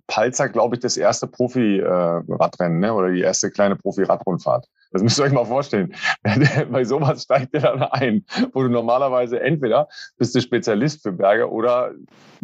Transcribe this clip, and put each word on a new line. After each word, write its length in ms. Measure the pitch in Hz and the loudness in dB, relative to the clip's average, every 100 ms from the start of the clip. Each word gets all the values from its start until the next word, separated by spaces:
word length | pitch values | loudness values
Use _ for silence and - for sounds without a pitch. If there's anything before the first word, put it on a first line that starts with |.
| - | -2
Palzer, 420 | - 117 127 135 | 0 0 0 0
glaub 240 | 110 117 | 2 0
ich, 60 | 117 | 0
das 180 | 120 - | -4 0
erste 300 | 98 117 - | 0 0 -4
Profi, 520 | - 123 127 110 95 | -2 -2 2 2 2
äh, 60 | 82 | 2
Radrennen, 920 | 90 87 85 80 87 87 - 87 82 | 2 0 -2 -2 -2 -2 0 -2 0
ne? 140 | 104 | 0
Oder 180 | 110 92 | 0 0
die 100 | 90 | 0
erste 300 | 90 92 101 | 0 0 -2
kleine 240 | - 101 95 | 0 0 0
Profi-Radrundfahrt. 920 | 98 95 92 90 - 87 - 123 - _ _ | -4 -2 0 0 -2 -2 0 -2 -4 _ _
Das 120 | 95 | 0
müsst 160 | 113 - | 0 2
ihr 60 | 139 | 2
euch 80 | |
mal 120 | 135 110 | 2 0
vorstellen. 480 | 131 - 107 87 - - - | -2 -2 -2 -2 -4 -6 -4
<laughs> 480 | 107 107 147 143 135 | 0 2 2 2 -2
Bei 140 | 131 120 | -2 0
sowas 380 | 139 143 151 | 0 0 -2
steigt 300 | - 135 127 | 0 -2 0
ihr 60 | 156 | 0
dann 220 | - 131 | 0 0
ein, 400 | 147 131 127 107 - - 254 | -2 -2 0 0 -2 -2 -2
wo 80 | 131 | 0
du 80 | 131 | 0
normalerweise 720 | 120 113 127 139 127 123 120 | 0 2 2 2 0 0 -2
entweder 480 | 131 156 127 117 151 - - - | 0 0 2 0 0 -6 -12 -4
bist 160 | 120 127 | -2 0
du 60 | |
Spezialist 600 | 117 120 - 104 147 - | 0 0 0 0 0 -2
für 80 | 107 | -6
Berge 400 | 90 98 110 120 | 0 2 4 2
oder 400 | 110 117 123 120 - - _ - - | 0 0 0 -2 -6 -20 _ -20 -12